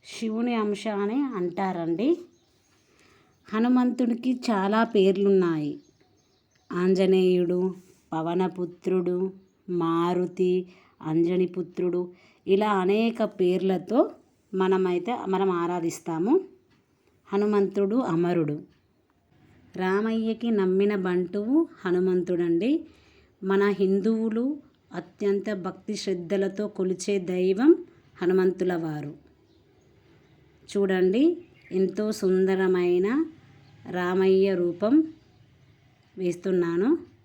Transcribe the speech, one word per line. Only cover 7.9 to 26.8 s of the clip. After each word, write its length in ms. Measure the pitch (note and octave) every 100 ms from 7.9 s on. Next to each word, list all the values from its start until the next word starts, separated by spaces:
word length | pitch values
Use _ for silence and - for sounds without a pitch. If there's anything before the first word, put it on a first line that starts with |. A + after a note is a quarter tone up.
| _ _
పవనపుత్రుడు, 1200 | D#3+ D#3+ F3+ F#3 F3+ F3 F3+ - F#3 F3 F3+ F#3+ F#3+ _ _ -
మారుతి, 1000 | F3 E3 E3 E3+ F3+ F3+ F3+ F#3 F#3 F3+ - _ _
అంజనిపుత్రుడు, 1120 | D#3 D#3 E3+ F#3 F3+ F3+ E3 - F3+ F3+ F3+ - _ _ -
ఇలా 240 | G3 G#3+
అనేక 520 | G3 F#3 G#3 A#3 A3+
పేర్లతో 880 | G#3+ - F3+ F#3 F#3+ F3+ - A3+ G4 - _ _ _
మనమైతే, 600 | F#3+ F#3+ F#3+ F#3 F3+ F3+ B3
మనం 360 | - F#3+ G3
ఆరాధిస్తాము. 880 | F3+ E3+ F3+ E3 - - D#3+ F#3+ F4 F#4+ - _ _ _ _ _ _ _
హనుమంతుడు 600 | G3 G#3 G#3 F#3+ G3 G3 A#3
అమరుడు. 680 | B3+ E3 F3 E3+ D3+ D3 - _ _ _ _ _ _ _ _ _ _ -
రామయ్యకి 760 | F#3 G3 A3 A3+ A3 A3+ A#3
నమ్మిన 440 | G#3+ F#3 F#3+ G3+ G#3
బంటువు 720 | F#3 F3+ F3 G3+ G#3+ D4 E4 - F#3
హనుమంతుడండి. 1000 | F3 F#3 F3+ F3 F3 E3+ E3+ A3 D#4+ - - _ _ _ _
మన 200 | F#3+ G3 G3+
హిందువులు 880 | F#3+ F#3+ G3 G3 A3 A3+ A3 B3+ D4 - _ _
అత్యంత 600 | F3 D#3+ _ G3+ G3 G3
భక్తి 420 | G3+ F3+ F#3 - G#3
శ్రద్ధలతో 720 | - F#3 E3+ G3 G3 G3 G#3
కొలిచే 520 | -